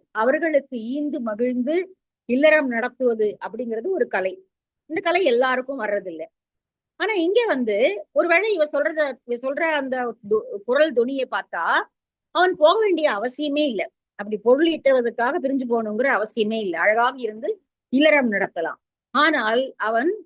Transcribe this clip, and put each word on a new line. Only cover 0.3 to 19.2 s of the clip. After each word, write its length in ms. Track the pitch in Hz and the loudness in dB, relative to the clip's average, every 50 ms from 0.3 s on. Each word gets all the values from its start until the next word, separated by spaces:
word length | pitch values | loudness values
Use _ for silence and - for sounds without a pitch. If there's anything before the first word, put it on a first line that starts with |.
| 294 311 330 320 302 277 277 - 254 226 | 2 0 0 0 0 0 -2 -4 -8 -10
ஈந்து 380 | 214 233 269 302 294 294 311 285 | -8 -6 -6 -4 -4 -4 -4 -6
மகிழ்ந்து 540 | 233 220 208 208 247 254 247 254 233 294 320 370 359 - - _ _ _ _ _ _ - | -6 -6 -4 -2 -2 -2 -2 -2 -2 -2 -2 -2 -4 -6 -10 _ _ _ _ _ _ -2
இல்லறம் 400 | 247 269 302 311 302 311 285 247 | 2 4 4 6 4 4 2 0
நடத்துவது 600 | 233 226 233 247 - - 254 240 226 220 214 202 - - | -2 -2 -4 -4 -4 -2 0 0 2 0 0 -2 -2 -6
அப்படிங்கிறது 480 | 170 185 226 226 247 226 220 226 233 381 | -10 -10 -8 -8 -8 -6 -6 -4 -4 -2
ஒரு 160 | 381 294 247 - | -2 -2 -2 -2
கலை. 240 | 220 190 185 190 - - - _ _ _ _ _ _ _ _ - | -2 -2 -2 -4 -6 -10 -16 _ _ _ _ _ _ _ _ -10
இந்த 100 | 320 349 | -8 -4
கலை 240 | - 339 349 370 370 | 0 0 0 2 2
எல்லாருக்கும் 560 | 269 233 240 262 262 262 254 254 269 277 247 | 2 2 2 2 2 0 -2 -4 -6 -6 -6
வர்றதில்ல. 420 | 214 208 208 202 180 180 165 156 160 - _ _ _ _ _ _ _ _ _ _ _ _ _ - | -4 -4 -4 -4 -6 -8 -10 -12 -12 -14 _ _ _ _ _ _ _ _ _ _ _ _ _ -6
ஆனா 120 | 370 440 440 | -4 -2 0
இங்க 260 | 359 320 359 415 480 466 | 0 0 2 2 2 2
வந்து 300 | 403 294 262 240 214 202 202 254 349 415 403 - - | 2 0 0 0 -2 0 2 0 0 0 -4 -8 -4
ஒருவேளை 360 | - 294 339 339 339 359 415 453 403 | -2 0 2 2 2 2 2 0 0
இவ 100 | 311 302 | 0 -2
சொல்றத, 360 | 294 311 277 294 330 311 311 294 269 247 - _ | 0 0 -2 -2 -2 -2 -2 -4 -4 -6 -8 _
இவ 120 | 240 240 240 | -8 -8 -6
சொல்ற 220 | 254 269 285 311 330 320 | -6 -6 -4 -2 -2 0
அந்த 240 | 311 285 269 262 254 254 247 233 220 _ 202 202 | 0 -2 -2 -4 -4 -4 -4 -6 -8 _ -4 -2
து-, 160 | 220 214 - - 202 202 - | -2 -2 -2 -4 -10 -8 -4
குரல் 280 | 240 254 285 311 320 | 0 2 2 2 2
தொனியை 340 | 233 240 233 262 277 262 254 254 | 2 0 0 0 -2 -4 -4 -4
பார்த்தா 340 | 220 190 - _ 196 170 165 208 269 339 427 - _ _ _ _ _ _ _ _ - | -6 -6 -6 _ -6 -4 -2 0 0 0 -2 -4 _ _ _ _ _ _ _ _ 0
அவன் 200 | 320 359 370 359 | 2 2 2 4
போக 180 | 359 302 320 370 453 | 6 6 6 6 4
வேண்டிய 260 | 427 403 349 311 302 277 | 2 2 2 2 2 0
அவசியமே 520 | 214 202 226 254 254 294 302 294 277 294 302 | 0 -2 -4 -4 -4 -4 -4 -2 0 0 0
இல்ல. 160 | 277 220 180 - - _ _ _ _ _ - | 0 0 -4 -6 -6 _ _ _ _ _ -12
அப்படி 180 | 202 214 214 202 | -8 -8 -8 0
பொருள் 300 | - 240 262 285 339 330 | 2 4 4 6 4 2
ஈட்டுறதுக்காக 640 | 311 - - 269 262 254 233 233 - 233 233 262 311 349 | 0 2 2 2 4 4 2 0 -2 -2 -2 0 0 -2
பிரிஞ்சு 260 | 254 269 277 254 254 233 | -2 -2 -2 -2 -2 0
போகணுங்கிற 400 | 233 226 220 214 214 220 262 277 | -2 -2 -2 -2 -2 -2 0 0
அவசியமே 480 | 240 196 - - - 233 214 214 220 220 | 0 0 -2 -2 -2 -2 -2 0 -2 -2
இல்ல. 140 | 208 185 165 165 | -4 -4 -2 0
அழகாக 360 | 175 208 220 233 240 262 277 262 | 2 2 4 4 2 0 0 -4
இருந்து 300 | 240 214 214 220 277 427 427 - _ _ _ _ _ _ | -6 -8 -8 -6 -6 -6 -6 -8 _ _ _ _ _ _
இல்லறம் 400 | 247 269 302 311 302 285 254 220 | 2 4 6 6 6 4 4 2
நடத்தலாம். 460 | 196 196 190 - - 175 165 147 - - _ _ _ _ _ _ - | 0 -2 -2 -4 -4 -6 -6 -6 -8 -10 _ _ _ _ _ _ 0
ஆனால் 480 | 277 | 2